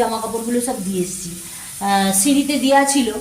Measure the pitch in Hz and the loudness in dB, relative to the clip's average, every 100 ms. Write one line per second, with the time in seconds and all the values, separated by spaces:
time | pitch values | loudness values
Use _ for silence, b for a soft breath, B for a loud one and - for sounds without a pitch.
0 | 220 220 214 226 226 240 254 247 185 185 | -2 -2 -4 -4 -2 -2 -2 -4 -2 -2
1 | 175 - 170 170 B B B - 202 196 | -4 -6 -10 -12 B B B -6 0 2
2 | 196 - 285 277 277 285 262 277 277 277 | 2 2 4 4 2 2 4 4 4 2
3 | 233 254 | 0 -2